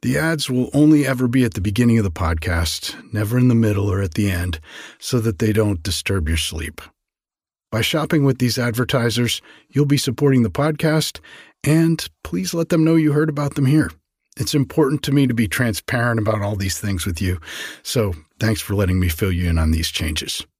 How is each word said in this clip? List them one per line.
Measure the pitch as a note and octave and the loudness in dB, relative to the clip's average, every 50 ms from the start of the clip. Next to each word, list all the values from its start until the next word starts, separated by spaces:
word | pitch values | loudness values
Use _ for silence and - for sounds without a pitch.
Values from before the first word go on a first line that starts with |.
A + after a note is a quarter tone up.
The | - A#2+ B2+ | -2 -2 0
ads | D3 D#3 E3 E3 D3+ - - | 0 0 0 -2 -2 -2 -2
will | B2+ B2+ B2+ - - | 0 -2 -2 0 2
only | C#3+ D3+ D3+ D#3 D3 C#3+ | 4 6 6 6 4 4
ever | B2+ C3+ B2 B2+ B2 | 0 0 -2 -2 0
be | A#2+ C3 B2 | 2 2 2
at | A#2 - | 2 0
the | - | -2
beginning | F2+ G#2+ G2 G#2+ B2 A#2+ A2+ A2+ | -4 -2 0 2 4 4 4 4
of | G#2+ | 2
the | F#2+ | 0
podcast, | D#2+ - F#2+ D#2+ E2 D#2+ - - F2 E2 E2+ D#2+ - - - - - - - - A2 | -2 -2 -2 -2 -2 -2 -2 -2 -2 -2 -2 -2 -4 -6 -8 -10 -12 -12 -16 -8 -6
never | G#2 G#2+ G#2 A#2+ | -4 -4 -2 0
in | B2+ B2 B2+ | 2 4 4
the | A#2+ | 4
middle | A#2 A2+ A2 G2+ G2 G2 G2+ F#2+ | 4 2 2 2 0 0 0 0
or | G2 | 0
at | G2 F2+ - | -2 -2 -2
the | - G#2 G2+ | 0 0 0
end, | F#2 F2 F2 F#2 E2 D#2+ - - - - - - - _ | 0 -2 -4 -4 -6 -8 -10 -18 -20 -20 -20 -20 -20 _
so | - - - B2 | -8 -2 -2 0
that | A2 A2+ G2+ - | 0 -2 -2 0
they | A#2 G#2+ G#2 | 0 0 2
don't | G#2+ A2 G#2 G2+ E2+ D#2+ | 2 2 0 0 -2 -4
disturb | G2 F2 - - - G2 G2 D#2+ | -6 -6 -6 -4 -2 -2 -2 0
your | D2+ E2 E2 | 0 -2 -2
sleep. | - - - D#2+ D#2 D#2 D2+ - - - _ _ _ _ _ _ _ _ _ _ _ _ _ _ _ _ - | -2 -4 -6 -8 -10 -10 -10 -14 -20 -20 _ _ _ _ _ _ _ _ _ _ _ _ _ _ _ _ -4
By | A2 | -2
shopping | A2+ - - D#3+ D3+ - - D#3 C#3 | -2 0 0 -2 -2 0 0 2 4
with | C#3 C3 - | 2 2 2
these | B2+ B2 A2+ - | 0 0 0 0
advertisers, | A#2+ A#2+ A2+ A#2 B2+ - - C3 A#2 A#2+ G#2+ A#2 B2 A#2 - - _ - - - _ _ | -2 -2 0 -2 -2 0 0 0 0 0 0 0 0 0 -2 -6 _ -18 -20 -20 _ _
you'll | _ C3+ D3 | _ 0 2
be | C#3 C#3+ C#3 | 2 2 0
supporting | - - A#2+ - D3 C#3+ C3+ B2+ A#2 | 0 -2 -2 2 2 4 4 4 4
the | G#2 | 2
podcast, | - - C#3 D#3 D#3 D3+ - D#3+ D3+ D#3+ D3+ - - - _ - - - - - _ _ - | 0 0 -2 -2 -2 0 0 2 2 2 0 -2 -8 -12 _ -20 -20 -20 -20 -20 _ _ 0
and | C3+ D3+ D#3+ E3 E3 E3 D#3+ - - _ _ _ | 2 4 4 4 2 2 -2 -4 -12 _ _ _
please | - - F3 F#3+ F3 - | -8 -6 -6 -6 -4 -4
let | E3+ E3 - | -4 -2 0
them | F3+ E3 D#3 | 2 2 4
know | D#3+ E3 | 4 4
you | E3 D#3 D3+ C#3+ | 4 4 4 2
heard | D3 D#3 D#3 | 2 0 0
about | D3 C#3+ C#3+ C#3+ - | 0 -2 -4 -4 0
them | D3 C#3 | 0 2
here. | B2+ D3 D#3 - D#2 - _ _ _ _ _ _ _ _ - | 4 4 4 2 0 -4 _ _ _ _ _ _ _ _ -6
It's | - - - | -6 -2 0
important | D3 C3+ B2+ - - D3+ C3 D#3 C#3+ - | 0 0 0 2 2 2 2 2 -2 -2
to | - C#3 | 0 2
me | C#3+ C#3 | 2 4
to | B2+ A#2+ | 2 2
be | A2+ A#2 G2+ | 0 0 -2
transparent | - - B2+ A#2 G#2 - - - - B2 A#2 A#2+ A#2 A2+ | 0 0 0 0 -2 -4 -6 -4 -2 0 0 0 0 0
about | G#2+ A2 A2 G#2+ G2+ | 0 0 -2 -2 -2
all | G2+ G#2+ | -4 -4
these | G2 G2 F#2+ - - | -4 -4 -4 -6 -6
things | - G#2 G2 F2+ E2 | -4 -4 -4 -4 -4
with | G2+ F2 - | -6 -4 -4
you, | G2+ F2+ F2+ F2 - - - - - - - - _ | -2 -4 -4 -4 -8 -14 -14 -14 -14 -14 -14 -14 _
so | - - C3 A2 G2 F2 D#2+ - _ _ _ | -4 -2 -2 0 -2 -4 -8 -12 _ _ _
thanks | - A2 A2+ - | 0 0 0 -2
for | - - G#2 | -2 -4 0
letting | G2+ G2+ F2+ F2+ F#2 | 0 2 2 2 2
me | F#2 F2 | 2 0
fill | - - - F#2+ F#2 | 0 0 -2 -2 0
you | F2 F2+ F2 | 0 0 0
in | E2 E2 | 0 2
on | D#2+ D#2+ D#2+ | 2 2 0
these | E2 D#2+ - | 0 -2 -4
changes. | - - E2+ E2 D#2 D#2 - - - - - _ _ _ | -4 -4 -4 -4 -4 -6 -6 -8 -10 -10 -10 _ _ _